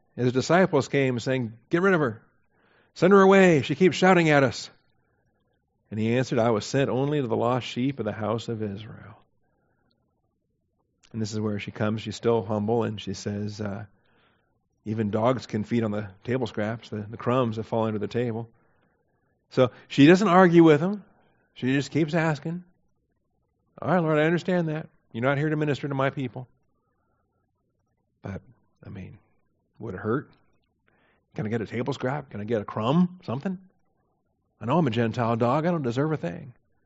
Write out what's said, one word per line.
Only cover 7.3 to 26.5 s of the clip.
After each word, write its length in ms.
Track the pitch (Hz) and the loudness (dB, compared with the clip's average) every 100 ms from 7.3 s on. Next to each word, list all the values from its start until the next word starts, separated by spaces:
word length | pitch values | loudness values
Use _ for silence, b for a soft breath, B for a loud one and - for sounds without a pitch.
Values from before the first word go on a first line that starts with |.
| 110 | 0
lost 300 | 117 123 - | 0 0 -4
sheep 320 | 120 131 139 | -4 -4 -4
of 60 | 104 | -6
the 60 | |
house 360 | 98 107 113 117 | -6 -4 -4 -6
of 160 | 113 | -8
Israel." 560 | 107 98 107 - 95 - _ _ _ _ _ _ _ _ 1077 _ _ _ _ _ _ _ _ _ _ | -8 -10 -14 -18 -20 -20 _ _ _ _ _ _ _ _ _ _ _ _ _ _ _ _ _ _ _
And 80 | 113 | -10
this 120 | 107 | -8
is 60 | 107 | -6
where 200 | 107 104 | -6 -6
she 120 | - | -8
comes. 300 | - 107 110 | -6 -4 -4
She's 140 | 107 - | -8 -6
still 260 | 117 117 | 0 0
humble, 420 | 101 107 104 117 | 0 -4 -2 -2
and 160 | 110 104 | -2 -6
she 140 | - | -10
says, 480 | 98 107 101 104 104 | -10 -8 -8 -8 -8
uh, 240 | 104 101 110 _ _ _ _ _ _ _ _ _ 107 | -10 -10 -14 _ _ _ _ _ _ _ _ _ -8
"Even 260 | 110 104 | -4 -2
dogs 340 | 107 117 127 - | 0 0 0 -4
can 180 | 110 | -6
feed 200 | 104 117 | -4 -2
on 80 | 110 | -2
the 180 | 104 104 - | -4 -10 -12
table 240 | - 131 113 | -6 -4 -4
scraps, 420 | - 104 113 - | -6 -6 -6 -10
the, 120 | 107 | -12
the 160 | 104 113 | -12 -8
crumbs 400 | 123 127 120 110 | -2 0 0 -4
that 60 | |
fall 220 | 107 117 110 | -4 -2 -2
under 140 | 107 | -4
the 80 | 101 | -6
table." 420 | 117 123 110 113 _ _ _ _ _ _ _ _ _ _ | -4 -4 -6 -10 _ _ _ _ _ _ _ _ _ _
So 220 | - 123 B B | 0 0 B B
she 160 | - 147 | 6 8
doesn't 220 | 185 208 | 8 6
argue 340 | 180 180 170 | 6 8 8
with 160 | 165 147 | 8 6
him. 240 | 180 208 - _ _ _ _ | 2 -6 -10 _ _ _ _
She 200 | - 127 | -8 -2
just 180 | 139 139 | 0 0
keeps 220 | 143 160 | -2 -2
asking. 500 | 165 160 143 165 175 - _ _ _ _ _ _ _ _ _ _ - | 0 -2 -2 -6 -10 -12 _ _ _ _ _ _ _ _ _ _ -10
"All 100 | 117 | -2
right, 80 | 180 | 0
Lord, 180 | 156 151 | 0 2
I 60 | |
understand 460 | 156 175 - 180 160 | 2 0 0 -2 -2
that. 180 | 156 - _ _ | -6 -10 _ _
You're 120 | 117 | -4
not 140 | 131 143 | -2 0
here 120 | 151 | -2
to 80 | 156 | -2
minister 320 | 151 135 143 | -2 -4 -4
to 40 | |
my 160 | 139 135 | -2 -2
people. 380 | 143 127 131 127 | -4 -8 -10 -18